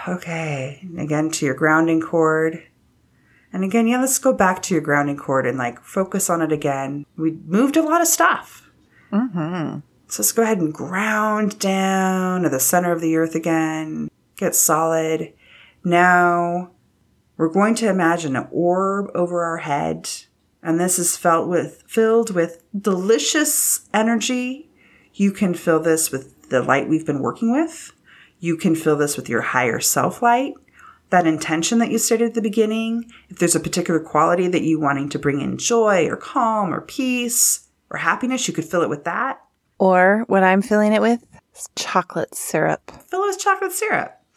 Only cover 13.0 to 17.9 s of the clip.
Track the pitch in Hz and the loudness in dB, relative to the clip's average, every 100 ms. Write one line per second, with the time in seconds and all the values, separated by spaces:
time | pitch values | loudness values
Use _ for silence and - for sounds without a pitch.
13 | 165 160 160 160 165 165 160 156 156 156 | 2 2 0 -2 -2 0 0 -4 -6 -8
14 | 151 - _ - 202 - - 156 165 160 | -8 -12 _ -6 -2 0 2 2 2 0
15 | 160 160 - - _ - - _ 175 175 | 0 -2 -4 -14 _ -20 -20 _ 2 4
16 | 180 180 175 175 175 175 180 _ _ _ | 6 6 4 2 0 -2 -6 _ _ _
17 | _ _ _ - 160 190 208 226 226 | _ _ _ -2 0 4 2 2 0